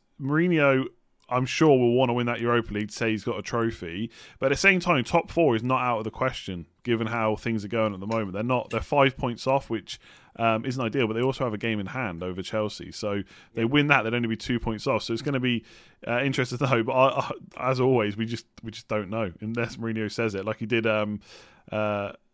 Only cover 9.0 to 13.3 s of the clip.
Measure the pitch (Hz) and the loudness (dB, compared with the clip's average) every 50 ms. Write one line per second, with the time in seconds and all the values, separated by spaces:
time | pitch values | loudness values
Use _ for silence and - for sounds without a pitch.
9 | 135 135 - - - 123 117 - - 131 135 135 - - 117 107 - - - - | 4 4 2 0 -4 -4 -4 -4 -2 0 0 0 -2 -2 -6 -6 -6 -8 -16 -16
10 | _ - - - - _ _ - 117 113 113 113 120 131 123 131 120 113 110 139 | _ -20 -20 -20 -20 _ _ 0 2 2 2 2 0 -4 -4 -2 -2 -2 0 2
11 | 120 107 110 113 127 135 131 - 135 117 107 101 - 113 110 104 95 92 - 131 | 0 2 2 0 0 0 0 0 -2 -4 -4 -4 -2 -2 -2 -2 -4 -6 -6 -6
12 | 127 101 85 82 90 92 90 92 90 - - 110 107 104 - - - 92 - - | -6 -6 -6 -6 -6 -6 -6 -6 -8 -4 -2 -2 -2 -2 -4 -8 -14 -14 -12 -6
13 | - 104 101 101 95 - | -4 -2 -2 -2 -4 -8